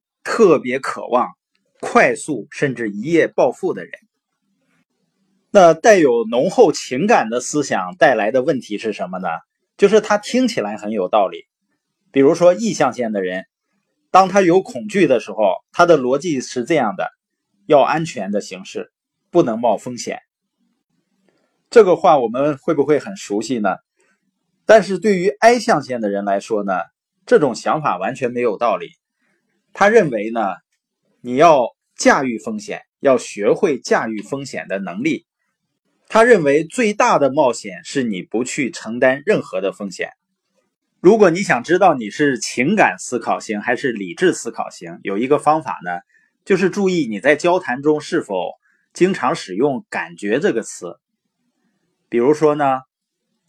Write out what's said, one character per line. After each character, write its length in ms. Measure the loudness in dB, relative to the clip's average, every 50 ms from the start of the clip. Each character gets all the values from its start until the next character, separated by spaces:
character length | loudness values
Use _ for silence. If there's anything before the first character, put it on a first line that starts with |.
| _ _ _ _ -12
特 360 | -8 0 2 4 4 4 2
别 200 | 0 -4 -6 -6
渴 280 | -6 -8 -10 -10 -8 -2
望 220 | -2 -2 -2 -2 -8 _ _ _ _ _ _ _ _ -14
快 360 | -10 0 2 4 4 4 0
速 320 | -4 -6 -8 -8 -8 -10 _
甚 240 | -8 -4 -4 -4 -4
至 140 | -4 -6 -6
一 120 | -6 -8
夜 260 | -6 0 2 2 2 2
暴 240 | 2 0 0 0
富 220 | 0 -4 -6 -6 -6
的 120 | -6 -10
人。 60 | -16 -18 -20 _ _ _ _ _ _ _ _ _ _ _ _ _ _ _ _ _ _ _ _ _ _ _ _ _ _ _ _ _ _
那 220 | 6 6 8 8 6
带 240 | 6 6 4 6 6
有 280 | 6 4 4 2 0
浓 240 | -2 -2 -2 -2 0
厚 220 | 4 4 4 4 4
情 340 | -2 -6 -8 -6 -2 0 2
感 220 | 2 2 2 0
的 100 | -4 -6
思 240 | -6 -4 -4 -4 -2
想 320 | -2 -2 -4 -4 -4 -2
带 200 | 2 4 4 4
来 160 | 2 0 0
的 100 | 0 0 0
问 160 | 0 -4 -4
题 180 | -6 -10 -10 -6
是 140 | -6 -6
什 180 | -6 -6 -8 -10
么 100 | -10 -8
呢？ 100 | -8 -8 -8 -8 _ _ _ _ _ _ _ 0
就 100 | 2 4
是 140 | 4 4
它 160 | 2 2 -4 -4
听 300 | -4 -2 -2 -2 -2 0
起 120 | -2 -4
来 160 | -6 -6 -8
很 160 | -10 -8 -8
有 160 | -4 -4 -4 0
道 200 | 2 2 2 0
理。 180 | -2 -10 -18 _ _ _ _ _ _ _ _ _ _ _ _ _
比 80 | 2 4
如 160 | 4 4 4
说 180 | 6 4 4 4
意 200 | 4 0 -4 0
象 180 | 0 0 0
线 220 | 0 -4 -6 -4 -4
的 80 | -4
人， 240 | -4 -4 -4 -6 -8 _ _ _ _ _ _ _ _ _ _ _ _ _
当 160 | 4 4 4 4
他 140 | 4 2
有 200 | 4 4 4 2
恐 260 | 2 -2 -12 -12 -10 -4
惧 180 | 0 0 2 4
的 140 | 2 0
时 100 | 0 -4
候， 220 | -4 0 0 0 0 -2 _ _
他 140 | 0 2 4
的 120 | 6 6 4
逻 200 | 4 0 -2 -2
辑 240 | -2 -4 -4 -4
是 240 | -6 -6 -8 -8 -4
这 100 | -2 0
样 200 | 0 0 -2 -4 -6
的： 120 | -8 -10 _ _ _ _ _ _ _ _ _ _ _
要 160 | 4 4 4
安 220 | 4 4 0 -4 -4
全 280 | -8 -8 -10 -8 -6
的 100 | -6 -6
行 240 | -6 -8 -14 -16 -16
事， 260 | -14 -12 -12 -12 _ _ _ _ _ _ _ _ _
不 120 | 2 2 2
能 160 | 2 0 -2
冒 180 | 0 0 0 0
风 200 | -4 -12 -12 -12
险。 220 | -10 -12 -12 -12 _ _ _ _ _ _ _ _ _ _ _ _ _ _ _ _ _ _ _ _ _ _ _ _ _ _ _ _ _ 4
这 140 | 6 6 6
个 120 | 6 4 2
话 200 | 4 4 4 4
我 100 | 2 0
们 280 | -2 -2 -2 -2 -2 -4
会 160 | -4 -4 0
不 120 | 0 2
会 140 | 0 0 -2
很 160 | -2 -6 -14
熟 260 | -14 -10 -6 -6 -6
悉 180 | -4 -4 -6 -4
呢？ 160 | -2 -4 -4 -4 _ _ _ _ _ _ _ _ _ _ _ _ _ _ _ _ _
但 180 | 4 4 4 4
是 140 | 2 -6 -2
对 180 | 0 0 0 2
于 100 | 0 -2
I 320 | -2 2 4 4 4 4
象 240 | 2 0 0 0 0
限 160 | -6 -8 -6
的 100 | -4 -4
人 140 | -4 -4 -2
来 160 | -2 -2 -4
说 240 | -4 -4 -6 -4 -2
呢， 160 | -4 -4 -4 -6 -8 _ _ _ _ _ _ _
这 120 | 2 4 4
种 160 | 4 2 -2
想 280 | -4 -4 -4 -4 -2
法 160 | -2 -4 -4 -4
完 180 | -4 -8 -6
全 160 | -6 -6 -6
没 80 | -4 -2
有 180 | -2 -2 -2 -2
道 200 | -2 -2 -2 -4
理。 160 | -6 -12 _ _ _ _ _ _ _ _ _ _ _ _ _ _ _ _ -2
他 160 | 2 2 4
认 200 | 6 4 4 2
为 220 | -2 -4 -6 -4
呢， 240 | -4 -4 -4 -4 -6 -8 _ _ _ _ _ _ _ _ _ _ _ _
你 160 | -10 -6 2
要 320 | 4 6 6 6 4 2 -2 _ _ _ _ _ 0
驾 260 | 2 2 4 2 0
驭 160 | -4 -6 -8
风 180 | -8 -10 -10 -10
险， 260 | -10 -12 -14 -14 _ _ _ _
要 160 | 2 2 2 2
学 340 | 0 -6 -8 -2 0 0
会 260 | 0 2 0 -2 -2 -2
驾 300 | -2 -2 -2 -2 -2 -4
驭 140 | -8 -10
风 240 | -8 -10 -10 -10 -10
险 240 | -12 -12 -12 -10 -8
的 100 | -8 -8
能 240 | -8 -8 -8 -6 -4
力。 240 | -4 -4 -4 _ _ _ _ _ _ _ _ _ _ _ _ _ _ _ _ _ -2
他 160 | 2 4 6
认 200 | 6 6 4 4
为 200 | 2 2 2 0
最 300 | -2 -4 -2 -2 -2 0
大 260 | 0 2 2 2 2
的 100 | 2 2
冒 220 | 2 2 2 2
险 320 | 0 -2 -10 -14 -16 -16 -16
是 200 | -8 -6 -4 -4
你 200 | -4 -4 -8 -8
不 220 | _ -4 -4 -4
去 260 | -4 -6 -6 -6 -6
承 260 | -6 -10 -12 -10 -4 0
担 240 | 2 2 0 0 -2
任 160 | -2 -2 -2
何 180 | -2 -6 -8 -6
的 140 | -4 -6 -6
风 180 | -6 -12 -12
险。 200 | -10 -10 -10 -10 -12 _ _ _ _ _ _ _ _ _ _ _ _ _ _ _ _ _
如 180 | 4 4 6 6
果 120 | 6 4
你 140 | 4 0 -2
想 200 | -2 -2 -2 0
知 140 | 0 0 4
道 160 | 4 4 2
你 160 | 2 -4 -8
是 300 | -4 -2 0 0 0 -2
情 360 | -6 -8 -4 -2 0 0 2
感 200 | 2 2 2 0 -4
思 220 | -10 -8 -8 -6
考 200 | -4 -4 -4 -4
型 220 | -4 -8 -8 -6
还 140 | -4 -4 -4
是 160 | -4 -4 -6
理 240 | -6 -6 -8 -10 -6
智 180 | 0 0 0 0
思 180 | 0 -6 -12
考 180 | -10 -10 -10 -10
型， 300 | -12 -16 -16 -16 -16 -12 -10
有 140 | -8 -4 -4
一 100 | -2 0
个 100 | 0 0
方 240 | 2 0 0 0
法 180 | -2 -8 -10 -10 -8
呢， 80 | -10 -10 -10 _ _ _ _ _ _ _ _ _
就 120 | -2 0 2
是 120 | 0 0
注 200 | 0 0 -2 0
意 180 | 0 0 -2 -4
你 120 | -6 -2
在 160 | 0 0 0
交 240 | 2 2 0 0 0
谈 240 | -2 -4 -8 -4 0
中 180 | 0 0 -2
是 200 | -2 -4 -6 -6
否 140 | -4 -4 -6 -6 -6 -6 -10 _ _ _ _ _ _ _ -2
经 200 | 0 0 0 0
常 220 | -2 -2 -2 -2
使 180 | -4 -6 -10 -4
用 320 | -2 -2 -2 -2 -4 -8 -10
“感 260 | -10 -10 -10 -10 -12
觉” 240 | -10 -4 -2 -2 0
这 140 | 0 0 -2
个 100 | -2 -6
词。 360 | -8 -14 -14 -14 -16 -16 _ _ _ _ _ _ _ _ _ _ _ _ _ _ _ _ _ _ _ _ _ _ -6
比 80 | -2 0
如 160 | 2 2 2
说 220 | 2 2 0 2
呢， 260 | 2 0 0 0 -2 -6 _ _ _ _ _ _ _ _ _ _ _ _